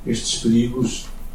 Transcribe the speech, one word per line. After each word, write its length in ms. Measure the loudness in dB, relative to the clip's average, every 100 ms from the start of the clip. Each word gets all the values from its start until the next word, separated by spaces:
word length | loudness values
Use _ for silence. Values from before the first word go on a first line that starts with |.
| -4
estes 360 | -2 -2 0
perigos 680 | 4 4 4 2 -2 -2 -8 -8 -8